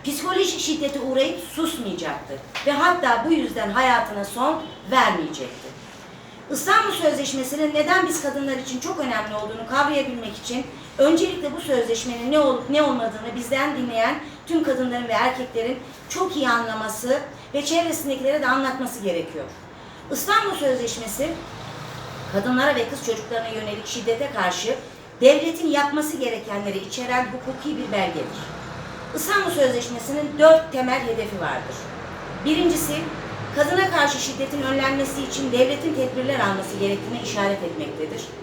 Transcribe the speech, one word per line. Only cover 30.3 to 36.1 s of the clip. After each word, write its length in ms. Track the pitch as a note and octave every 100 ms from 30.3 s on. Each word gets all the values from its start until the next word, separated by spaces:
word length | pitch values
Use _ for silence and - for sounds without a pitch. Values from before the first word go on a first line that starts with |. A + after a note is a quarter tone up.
| D4
dört 320 | D4+ D#4+ D#4+
temel 300 | C4 B3+ C4
hedefi 400 | A#3+ A3 G3+ G3
vardır. 340 | D#3 - - - - - - - - - C#4
Birincisi, 480 | D#4 F4 D#4 D4+ D4+ D#4+ - - - - -
kadına 360 | D4 F4+ F#4+
karşı 260 | F4 C#4+ C#4
şiddetin 440 | - B3 C4+ C#4+
önlenmesi 600 | C4+ C4+ C4+ C#4 C4+ C#4
için 280 | C4 - C4+
devletin 440 | B3 B3+ C#4+ E4 C4+
tedbirler 440 | B3+